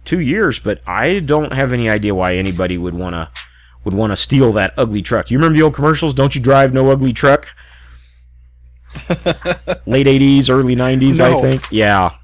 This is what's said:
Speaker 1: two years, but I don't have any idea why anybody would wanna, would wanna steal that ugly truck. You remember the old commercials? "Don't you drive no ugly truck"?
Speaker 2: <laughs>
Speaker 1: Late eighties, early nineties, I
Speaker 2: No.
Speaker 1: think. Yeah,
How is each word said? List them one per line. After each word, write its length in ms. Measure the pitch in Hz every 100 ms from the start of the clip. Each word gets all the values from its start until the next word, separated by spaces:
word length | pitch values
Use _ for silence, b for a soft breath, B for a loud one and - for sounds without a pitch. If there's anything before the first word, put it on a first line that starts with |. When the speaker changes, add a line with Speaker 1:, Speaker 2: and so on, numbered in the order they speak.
Speaker 1:
two 140 | - 185
years, 380 | 135 190 190 117
but 220 | - 95 -
I 320 | 92 135 196
don't 320 | 143 151 147
have 200 | 135 135
any 160 | 123 113
idea 260 | 107 104 95
why 180 | 92
anybody 420 | 92 95 87 90 90
would 160 | 87
wanna, 360 | 87 90 85 80 B B B B B
would 100 | -
wanna 220 | 95 110 98
steal 340 | - 139 127
that 200 | 104 95 -
ugly 260 | 117 104
truck. 280 | 90 113 -
You 80 | 127
remember 180 | 165 156
the 60 |
old 120 | 156
commercials? 400 | - 147 151 160
"Don't 200 | 135 139
you 60 | 139
drive 320 | 123 135 135
no 160 | 131 135
ugly 220 | 135 131
truck"? 340 | 110 139 143 - b b b b b b b _ - - _ - - - - -
Speaker 2:
<laughs> 800 | 180 180 165 175 170 - 175 -
Speaker 1:
Late 200 | 131 135
eighties, 420 | 135 139 139 127
early 260 | 131 127
nineties, 460 | 123 127 131 135 160
I 100 | 127
Speaker 2:
No. 100 | 131
Speaker 1:
think. 260 | 131 135 -
Yeah, 440 | 107 104 101 90 -